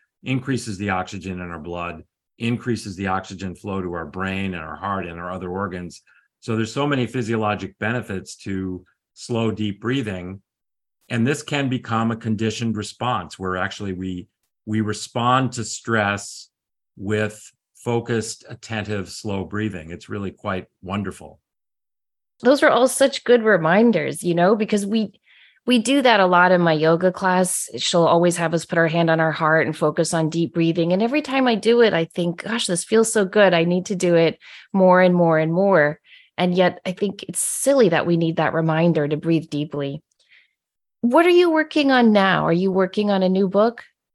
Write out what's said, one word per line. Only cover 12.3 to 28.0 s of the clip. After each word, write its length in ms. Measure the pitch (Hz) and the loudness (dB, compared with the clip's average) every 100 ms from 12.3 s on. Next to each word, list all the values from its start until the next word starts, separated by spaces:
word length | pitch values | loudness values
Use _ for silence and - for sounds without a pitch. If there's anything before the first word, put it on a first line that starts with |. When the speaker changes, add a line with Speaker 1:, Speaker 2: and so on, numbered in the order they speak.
| 104 113 107 117 104 | -2 -2 -2 -4 -6
Speaker 1:
response 640 | 101 - 120 117 85 - | -8 -8 -6 -4 -8 -10
where 180 | 95 92 | -6 -4
actually 360 | 98 - 101 | -6 -8 -10
we, 340 | 92 95 90 85 _ _ _ - | -8 -8 -8 -12 _ _ _ -6
we 140 | 107 | -4
respond 720 | 107 104 - 123 117 127 131 | -2 -6 -8 -2 2 2 2
to 100 | - | -4
stress 840 | 110 - - 113 101 101 - - - _ _ _ _ _ | -8 -10 -2 0 0 -2 -8 -18 -20 _ _ _ _ _
with 560 | 101 107 107 - - _ _ _ | -4 -2 -2 -6 -20 _ _ _
focused, 720 | - 117 - 117 107 - - | -4 -4 -2 -4 -4 -10 -16
attentive, 640 | 127 - 113 101 104 90 | -20 -10 -8 -6 -6 -8
slow 360 | - 110 98 92 | -12 -8 -6 -6
breathing. 440 | 104 107 90 78 | -6 -6 -6 -12
It's 200 | 87 - | -16 -12
really 220 | 104 98 | -8 -8
quite 360 | - 104 95 90 _ | -8 -8 -6 -8 _
wonderful. 560 | 90 101 92 90 78 - _ _ _ _ _ _ _ _ _ _ | -8 -6 -6 -10 -18 -20 _ _ _ _ _ _ _ _ _ _
Speaker 2:
Those 200 | 233 262 | 2 4
are 80 | 311 | 4
all 180 | - 254 | 4 2
such 360 | - 269 - | 2 0 0
good 180 | - 240 | 2 2
reminders, 800 | 220 190 160 185 233 190 143 143 | 4 2 4 4 4 4 -2 -4
you 140 | 175 170 | -2 2
know, 200 | 175 220 | 4 2
because 300 | 214 208 196 | 0 -2 -2
we, 340 | 220 220 - _ _ _ _ - | -2 -4 -8 _ _ _ _ 0
we 140 | 247 | 0
do 240 | 214 285 | 2 2
that 160 | 254 214 | 4 4
a 80 | 185 | 4
lot 240 | 180 180 | 6 6
in 100 | 180 | 4
my 120 | 170 | 4
yoga 380 | 156 160 165 185 | 4 2 4 2
class. 560 | 180 190 185 180 - - - | 0 0 2 0 -2 -8 -6
She'll 280 | - 180 | -2 2